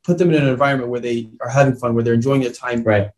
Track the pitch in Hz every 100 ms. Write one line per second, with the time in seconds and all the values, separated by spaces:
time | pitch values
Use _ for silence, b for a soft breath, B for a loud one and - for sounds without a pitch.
0 | - 175 180 156 139 127 139 135 120 123
1 | 120 117 113 - 120 131 135 123 120 117
2 | 117 117 131 139 127 120 123 120 117 104
3 | 101